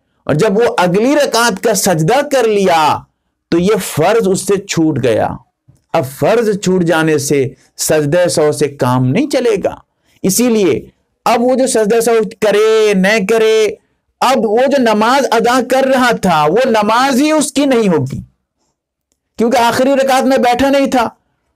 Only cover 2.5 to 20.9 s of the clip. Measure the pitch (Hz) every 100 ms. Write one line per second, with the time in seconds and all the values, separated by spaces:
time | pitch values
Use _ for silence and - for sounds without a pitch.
2.5 | 208 190 165 151 110 - _ _ _ -
3.5 | 170 180 208 - - 170 226 190 185 -
4.5 | 196 - 170 160 135 120 104 101 - _
5.5 | _ _ _ _ 165 - - 151 233 220
6.5 | 196 185 185 165 160 160 151 - 143 131
7.5 | - _ - - 156 147 175 175 175 151
8.5 | 147 143 135 127 127 127 165 294 277 240
9.5 | 202 - - _ _ _ _ - 185 247
10.5 | 220 180 - - _ _ _ - 240 247
11.5 | 254 262 226 208 233 226 226 214 - 214
12.5 | 202 220 220 214 196 185 220 190 226 220
13.5 | 220 214 - _ _ _ - 220 262 214
14.5 | 220 269 277 233 208 220 277 247 233 240
15.5 | 254 254 262 269 262 247 226 190 156 151
16.5 | 202 262 220 208 226 269 240 302 311 -
17.5 | - 285 233 208 156 131 - - _ _
18.5 | _ _ _ _ _ _ _ _ - 226
19.5 | 254 - - 262 269 269 254 254 269 240
20.5 | 240 277 277 277